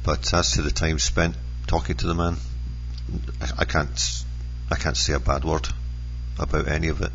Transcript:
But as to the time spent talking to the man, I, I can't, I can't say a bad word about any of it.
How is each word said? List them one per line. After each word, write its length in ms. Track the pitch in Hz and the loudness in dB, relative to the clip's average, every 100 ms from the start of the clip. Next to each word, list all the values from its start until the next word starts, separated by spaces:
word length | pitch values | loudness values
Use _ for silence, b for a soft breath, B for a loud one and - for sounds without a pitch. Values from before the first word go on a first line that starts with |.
But 300 | - 73 - | 2 0 2
as 200 | 87 85 | 2 4
to 80 | - | 2
the 100 | 73 | 2
time 280 | - 80 78 | 2 2 2
spent 360 | - - 85 - - - - | 2 2 2 0 -6 -6 0
talking 280 | 85 - 90 | 0 0 0
to 100 | 90 | 0
the 80 | 85 | 2
man, 220 | 85 85 - - - - - - - - - - | 2 0 -2 -4 -4 -6 -6 -6 -4 -4 -4 -4
I, 80 | - - | -4 0
I 60 | 80 | 0
can't, 580 | 82 71 - - - - - - - - | 2 0 0 -2 -2 -4 -6 -6 -6 -2
I 40 | - | 0
can't 220 | - - | 2 2
say 160 | - | 2
a 60 | 71 | 2
bad 240 | 62 71 | 2 2
word 240 | 80 78 - - - - - - - - | 2 2 0 -2 -4 -4 -6 -4 -4 -2
about 300 | 82 76 - | 0 2 2
any 220 | 73 80 | 2 2
of 120 | 71 | 0
it. 100 | - | -2